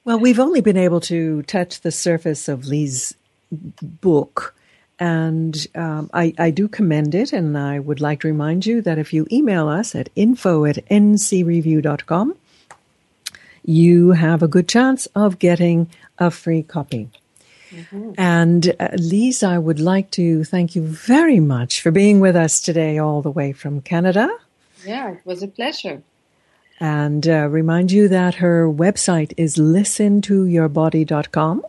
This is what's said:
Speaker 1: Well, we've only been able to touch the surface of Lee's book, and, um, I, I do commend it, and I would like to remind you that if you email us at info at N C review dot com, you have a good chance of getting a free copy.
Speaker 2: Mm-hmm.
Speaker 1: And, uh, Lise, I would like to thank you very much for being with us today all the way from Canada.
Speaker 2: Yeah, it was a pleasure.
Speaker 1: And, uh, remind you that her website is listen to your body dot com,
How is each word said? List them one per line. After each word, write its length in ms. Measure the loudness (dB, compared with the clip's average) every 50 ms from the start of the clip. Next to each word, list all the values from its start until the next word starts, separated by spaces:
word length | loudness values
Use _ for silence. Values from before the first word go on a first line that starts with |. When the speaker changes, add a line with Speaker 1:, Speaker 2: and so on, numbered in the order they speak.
| -6
Speaker 1:
Well, 140 | -4 -2 2
we've 200 | 4 4 4 4
only 220 | 2 0 2 0
been 160 | 2 2 2
able 240 | 2 2 2 0 0
to 420 | -2 -2 -4 -2 -2 -2 -2 -4 -6
touch 360 | -4 -4 -4 -4 -4 -8 -8
the 100 | -8 -6
surface 560 | -6 -4 -2 -2 -2 -2 -2 -4 -6 -6 -6
of 200 | -8 -8 -8 -6
Lee's 480 | -6 -4 -2 -2 -4 -4 -6 -8 -10 -12 _ _ _ _ _ _ -14
book, 1040 | -14 -12 -12 -14 -18 -16 -16 -16 -12 -4 0 2 2 2 0 -2 -6 -12 -12 -12 -16 _ _ _ _ _ _ _ _ -6
and, 680 | -4 -2 -2 -2 -2 -2 -2 -2 -4 -4 -6 -8 -10 -12 -10
um, 360 | -10 -8 -8 -8 -8 -8 -6 -4
I, 220 | -2 -2 0 0
I 140 | 0 -2 0
do 180 | 0 0 -2 -4
commend 460 | -2 -2 0 0 2 0 0 0 0
it, 180 | -2 -2 -2 -2
and 240 | -4 -2 -2 -2
I 220 | -4 -4 -4 -6 -6
would 240 | -6 -6 -6 -4 -2
like 180 | -4 -4 -4
to 80 | -4 -4
remind 380 | -2 -2 -2 -2 -2 -2 -2
you 160 | -2 -2 -2 -2
that 160 | -2 -2 -4
if 160 | -4 -4 -2
you 120 | -4 -2 0 0
email 340 | 0 0 0 0 0 0
us 280 | 0 -2 -2 -4 -6 -6
at 160 | -8 -8 -6 -2
info 520 | 0 2 2 2 0 0 0 0 2 2
at 180 | 0 -2 -2 -4 0
N 260 | 2 4 4 4 4
C 260 | 2 0 0 -2 0 0
review 380 | 0 0 0 0 0 0 0
dot 240 | 0 -2 -4 -4 -4
com, 320 | -4 -2 -2 -2 -2 -6 -8 _ _ _ _ _ -20 -20 _ _ _ _ _ _ _ _ _ -18 -18 -18 -20 _ _ -20 _ -4
you 460 | 0 2 4 6 6 6 6 6 6
have 320 | 6 4 4 2 2 2 0
a 40 |
good 220 | 2 2 2 0 2
chance 380 | 2 2 2 2 0 -2 -4 -6 -2
of 240 | 0 0 0 0 0
getting 500 | 2 2 2 2 2 2 2 2 0 -2 -6 _ _ -14 _ -2
a 120 | -2 -2
free 320 | -2 -2 -4 -4 -2 -2 -4
copy. 460 | -4 -8 -8 -8 -6 -8 -10 -10 -10 _ _ _ _ _ _ _ _ _ _ _ -20
Speaker 2:
Mm-hmm. 420 | -20 -20 -20 -18 -16 -14 -14 -10 -6 -2
Speaker 1:
And, 580 | 0 2 4 4 4 4 4 4 2 2 0 0
uh, 100 | -2 -4 -4 -4
Lise, 440 | -4 -2 0 0 0 0 0 0 -2
I 140 | 0 0
would 240 | 0 0 -2 -2 0
like 300 | 0 0 0 0 -2 -4 -4
to 320 | -2 0 0 0 0 -2
thank 320 | -2 -2 -2 -2 -2 -2
you 60 | -4 -6
very 540 | -6 -8 -6 -2 2 2 4 4 4 4 4
much 400 | 4 2 2 0 -2 -4 -6 -4
for 100 | 0 0
being 300 | 2 4 4 6 6 6
with 160 | 6 4 4
us 240 | 4 2 2 0 -2
today 380 | -2 -2 -2 0 0 0 0 0
all 240 | 0 0 -2 -2 -2
the 80 | -4
way 220 | -4 -4 -4 -4 -6
from 280 | -8 -8 -8 -8 -8
Canada. 480 | -6 -4 -2 0 0 0 0 0 -2 -2 -4 -8 _ _ _ _ _ _ _ _ -16
Speaker 2:
Yeah, 280 | -12 -12 -10 -10 -12 -12
it 100 | -14 -12
was 180 | -12 -12 -10 -12
a 60 | -12
pleasure. 540 | -10 -8 -8 -8 -8 -8 -10 -10 -12 -12 -16 _ _ _ _ _ _ _ _ _ _ _ _ _ _ -6
Speaker 1:
And, 460 | -4 -2 -2 -2 -2 -2 -2 -2 0 2
uh, 200 | 2 2 2 0
remind 440 | 0 0 0 0 0 0 0 2 4
you 160 | 4 4 4
that 260 | 4 2 2 0 0
her 340 | 0 0 2 4 4 2 2
website 640 | 2 2 0 0 0 0 0 0 0 0 0 -2 -4
is 200 | -2 -2 -2 0
listen 640 | 2 2 4 4 2 2 0 -2 0 0 2 2 2 2
to 220 | 2 0 2 2
your 240 | 2 2 2 2 0
body 360 | 2 0 0 2 2 0 0
dot 260 | 0 -2 -4 -4 -4
com, 340 | -2 -2 0 0 -2 -4 -6